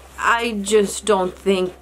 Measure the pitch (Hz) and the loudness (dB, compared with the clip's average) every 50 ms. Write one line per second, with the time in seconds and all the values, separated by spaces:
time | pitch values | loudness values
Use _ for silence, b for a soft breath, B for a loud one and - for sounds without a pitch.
0 | B - - - - - 233 233 233 240 220 202 196 196 214 214 202 196 - - | B -20 -12 -4 0 0 0 0 0 -4 -4 -4 -2 2 2 2 2 2 -2 -6
1 | - 214 214 185 185 180 - - - 190 196 185 185 180 - - | 0 0 2 2 0 -2 -4 -4 -2 0 0 0 0 -4 -6 -10